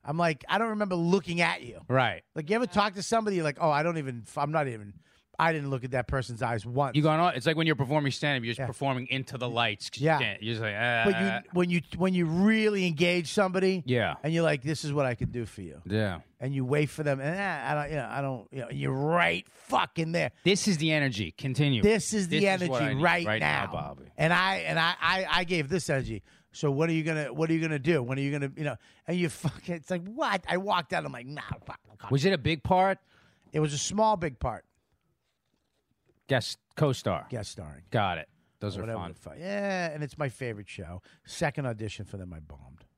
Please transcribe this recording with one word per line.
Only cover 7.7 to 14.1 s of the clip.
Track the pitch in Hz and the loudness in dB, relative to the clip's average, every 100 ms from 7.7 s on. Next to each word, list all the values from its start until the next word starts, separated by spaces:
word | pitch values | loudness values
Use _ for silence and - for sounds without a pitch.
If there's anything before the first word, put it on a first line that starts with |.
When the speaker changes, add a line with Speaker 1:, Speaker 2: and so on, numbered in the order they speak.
| 151 | 2
Speaker 2:
performing | 127 151 143 | 2 2 2
stand-up, | - 147 135 | 0 0 0
you're | 117 | -2
just | 120 | -4
Speaker 1:
Yeah. | 127 | -6
Speaker 2:
performing | - 139 127 123 | -4 -2 -2 -2
into | 131 - 127 | -4 -4 -6
the | 123 | -4
lights | 117 117 104 - | 0 0 0 -8
'cause | - | 0
Speaker 1:
Yeah. | 147 156 | 2 4
Speaker 2:
you | |
can't. | 117 98 | 2 -2
You're | 107 | -4
just | 113 | -2
like, | 110 | -2
uh, | 101 120 120 | 0 2 4
Speaker 1:
But | 113 190 | 2 2
you, | 98 113 - | 0 -2 -2
when | 175 180 | 0 2
you, | 175 - 175 | 0 -2 -2
when | 185 | 0
you | 185 165 | 2 2
really | 165 202 220 214 202 180 | 4 4 6 4 2 0
engage | 147 175 180 160 | 2 2 2 0
somebody, | - 190 185 185 190 135 | 2 2 4 2 2 0
Speaker 2:
Yeah. | 123 98 | 2 2